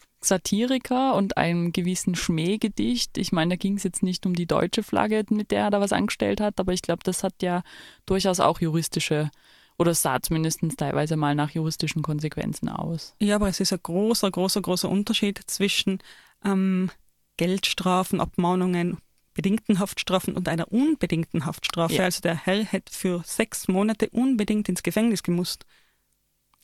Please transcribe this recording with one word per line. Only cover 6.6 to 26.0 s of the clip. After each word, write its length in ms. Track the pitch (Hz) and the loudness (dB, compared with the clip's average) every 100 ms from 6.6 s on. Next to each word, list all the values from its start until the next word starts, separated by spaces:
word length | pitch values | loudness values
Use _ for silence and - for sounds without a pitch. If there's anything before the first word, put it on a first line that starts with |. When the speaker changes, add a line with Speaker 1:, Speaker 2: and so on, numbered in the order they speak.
| 185 | -2
Speaker 1:
ich 100 | 185 | -2
glaub, 200 | - 170 | -2 -2
das 200 | - 180 | -2 -2
hat 180 | 190 - | -4 -2
ja 220 | 180 175 - - - - - | -2 -2 -4 -16 -20 -20 -2
durchaus 340 | 190 196 180 | 0 2 4
auch 220 | 160 165 | 4 4
juristische, 680 | 165 165 156 160 - 151 151 - _ - _ - | 0 0 0 -2 0 0 0 -6 _ -20 _ 0
oder 100 | 170 | 2
es 140 | 165 | 2
sah 180 | 151 127 | 2 0
zumindest 380 | - 160 160 - 160 - | 0 0 0 0 -4 -2
teilweise 400 | 143 143 151 156 | -2 0 0 0
mal 160 | 147 | 2
nach 160 | 147 147 | 0 0
juristischen 540 | 165 160 - 156 156 | -2 -4 -2 -4 -2
Konsequenzen 640 | 151 151 151 - - - - | -2 -2 -4 -4 -6 -4 -6
aus. 460 | - 156 165 - - | -4 -4 -6 -8 -2
Speaker 2:
Ja, 180 | 208 208 | 0 2
aber 100 | 202 | 2
es 120 | - | 0
ist 140 | 190 | -2
ein 60 | 185 | -2
großer, 480 | - 175 220 233 196 | -2 0 2 2 0
großer, 320 | 175 185 208 | 2 0 0
großer 280 | 185 180 - | 0 -2 0
Unterschied 520 | 196 208 214 202 196 - | 0 0 0 0 -2 -8
zwischen, 500 | - 196 - - 190 - - - _ 196 | -2 0 2 0 -4 -8 -20 -20 _ 0
ähm, 460 | 190 190 185 190 - _ _ _ - | 2 2 2 0 -4 _ _ _ -2
Geldstrafen, 840 | 170 190 - - 185 180 185 185 | 0 0 -2 -2 0 0 0 -2
Abmahnungen, 760 | - - 175 185 180 175 175 170 - _ _ | -2 0 2 2 2 0 -2 -4 -12 _ _
bedingten 460 | - 190 220 - 185 | -4 0 0 2 0
Haftstrafen 560 | 196 - - 185 - 175 | 0 -4 -2 0 0 -2
und 120 | 170 | -2
einer 240 | 160 - | -2 0
unbedingten 760 | 233 294 302 175 165 165 170 147 | 2 2 2 0 0 0 -2 -4
Haftstrafe. 480 | - - 170 165 165 | -4 -6 -2 0 2
Speaker 1:
Ja. 80 | |
Speaker 2:
Also 180 | 185 - | 0 0
der 140 | 170 160 | -2 -2
Herr 280 | - 196 | 0 0
hätte 300 | 214 196 - | 0 -4 -6
für 300 | - 185 175 - | -4 -2 -2 -4
sechs 420 | - 226 - - | -2 -2 -2 0
Monate 400 | 185 214 220 220 | 2 2 2 0
unbedingt 580 | 226 262 233 208 214 202 | 2 2 2 2 0 0
ins 140 | 180 | -2
Gefängnis 400 | - 214 233 196 | 0 2 2 2
gemusst. 420 | - 175 180 - - _ _ _ | 0 0 -2 -6 -14 _ _ _